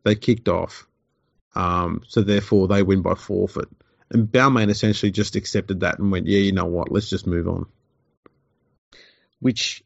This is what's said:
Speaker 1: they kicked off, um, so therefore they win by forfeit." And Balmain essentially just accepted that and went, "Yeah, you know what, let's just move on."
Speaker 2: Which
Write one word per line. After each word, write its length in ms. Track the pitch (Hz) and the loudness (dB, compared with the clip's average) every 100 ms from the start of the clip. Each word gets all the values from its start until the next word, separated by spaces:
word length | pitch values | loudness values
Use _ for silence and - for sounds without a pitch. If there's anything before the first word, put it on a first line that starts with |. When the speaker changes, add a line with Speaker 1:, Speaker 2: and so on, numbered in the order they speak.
Speaker 1:
they 120 | 104 107 | -2 0
kicked 340 | - 113 - | 2 0 0
off, 380 | 87 85 - - _ _ _ _ _ _ 92 | -2 -4 -10 -20 _ _ _ _ _ _ -4
um, 480 | 90 87 87 82 - | -2 -2 -2 -4 -4
so 140 | - | -2
therefore 460 | 101 101 101 104 95 | 2 0 2 2 4
they 160 | 101 | 2
win 180 | 98 98 | 2 2
by 140 | 90 92 | 0 -4
forfeit." 540 | - 95 95 - - _ _ _ _ | -4 -4 -2 -4 -10 _ _ _ _
And 180 | 117 107 | 0 2
Balmain 400 | 123 135 123 104 | 4 4 4 2
essentially 420 | 104 107 101 104 | 2 0 0 0
just 240 | 98 104 107 | -2 -4 -4
accepted 440 | - 104 95 95 | -4 -4 -4 -2
that 180 | 87 - | -2 -2
and 120 | 98 | -2
went, 160 | 92 90 | 0 2
"Yeah, 120 | 101 | 2
you 120 | 98 | 2
know 140 | 95 85 | 0 -2
what, 260 | 87 - | -4 -2
let's 180 | 98 107 | -2 -2
just 180 | 98 92 | -4 -2
move 200 | 85 87 | -2 -2
on." 180 | 87 92 _ _ _ _ _ _ _ _ _ _ _ _ - - _ _ _ | -4 -8 _ _ _ _ _ _ _ _ _ _ _ _ -20 -20 _ _ _
Speaker 2:
Which 440 | 131 110 - - | -2 -2 -4 -8